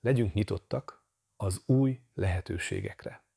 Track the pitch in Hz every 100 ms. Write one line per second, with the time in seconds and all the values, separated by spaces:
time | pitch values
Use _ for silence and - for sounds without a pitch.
0 | 117 131 107 101 107 90 _ 139 - -
1 | _ _ _ _ 98 92 - 135 135 127
2 | _ - 113 90 - - - 95 - -
3 | - - _